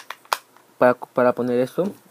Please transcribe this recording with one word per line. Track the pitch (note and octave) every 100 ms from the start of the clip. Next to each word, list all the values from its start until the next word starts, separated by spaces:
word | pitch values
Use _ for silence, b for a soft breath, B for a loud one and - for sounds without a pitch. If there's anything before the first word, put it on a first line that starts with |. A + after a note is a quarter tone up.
| - - - - - _ _ -
para, | B2 A#2+
para | - - B2
poner | A#2+ B2 B2
esto | B2+ - F#3+ - _